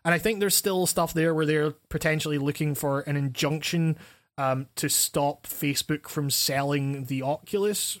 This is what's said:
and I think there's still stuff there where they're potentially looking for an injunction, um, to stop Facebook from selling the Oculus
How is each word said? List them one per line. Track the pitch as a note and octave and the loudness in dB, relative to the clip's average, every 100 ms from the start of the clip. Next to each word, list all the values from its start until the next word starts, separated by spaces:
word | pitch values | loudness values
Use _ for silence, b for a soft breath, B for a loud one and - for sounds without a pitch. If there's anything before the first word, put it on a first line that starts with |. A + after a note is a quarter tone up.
and | E3 | 0
I | E3+ | 2
think | G#3+ G#3 | 2 0
there's | G3+ - | 2 2
still | G3+ F#3 F3 | 2 2 2
stuff | - E3 | 2 0
there | E3 E3 | 2 2
where | D#3 D3+ | 2 2
they're | D#3 D3+ - - | 2 0 -4 -8
potentially | D#3 E3 D#3 D3+ D3 | -2 0 0 0 0
looking | C#3 - D3+ | 0 0 -2
for | C#3 C#3+ C#3 | 0 -2 -2
an | D3 C#3+ | -2 -2
injunction, | C#3 B2 C#3+ D#3 - E3+ D#3+ D#3 B B B - | -2 0 0 0 -2 2 2 0 B B B -4
um, | C3+ C3 C3+ - | 0 0 -4 -4
to | D3 | 0
stop | - - D#3+ C#3+ - - | 2 2 2 0 -2 -10
Facebook | - C#3+ C3+ - D3+ - | -4 -2 -2 -2 -4 -4
from | D#3 C#3+ | -4 -2
selling | - - C#3 C#3 C#3+ C#3 C#3 | 0 0 0 0 0 0 -4
the | C3 C3 | -4 -4
Oculus | C3 D#3 - G3+ G#3 G3+ - - | -2 -4 -2 0 0 0 -4 -6